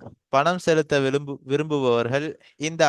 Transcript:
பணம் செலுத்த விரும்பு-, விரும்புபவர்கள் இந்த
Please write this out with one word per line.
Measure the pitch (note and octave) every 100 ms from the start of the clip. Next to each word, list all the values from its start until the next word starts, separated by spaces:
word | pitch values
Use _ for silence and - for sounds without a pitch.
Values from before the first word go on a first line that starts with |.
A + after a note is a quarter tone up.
| - - -
பணம் | C3+ D3+ F3+
செலுத்த | - D#3 D3+ C#3+
விரும்பு-, | C3+ C#3 C#3+ C#3 C3
விரும்புபவர்கள் | C#3+ D#3 D3 C3 A#2 A#2 C3+ D#3 - _ -
இந்த | D3+ E3